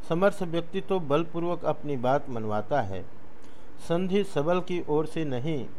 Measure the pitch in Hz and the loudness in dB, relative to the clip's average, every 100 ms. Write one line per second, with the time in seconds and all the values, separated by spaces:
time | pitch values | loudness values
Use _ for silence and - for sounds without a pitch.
0 | - 170 196 - 180 165 165 196 190 190 | 0 2 2 2 -2 0 -2 -2 0 0
1 | 151 147 165 165 170 175 - 147 147 139 | 2 2 2 0 0 0 0 0 -2 0
2 | 123 143 139 117 110 104 104 143 104 95 | 2 2 0 -2 0 0 0 0 0 -2
3 | 85 - - - - - - - - 170 | -2 -4 -4 -4 -4 -4 -4 -4 0 0
4 | 185 196 196 147 147 180 180 175 - 151 | 2 2 2 0 2 2 2 -2 2 2
5 | 156 165 156 123 143 151 98 | 2 -2 -2 0 0 -2 -2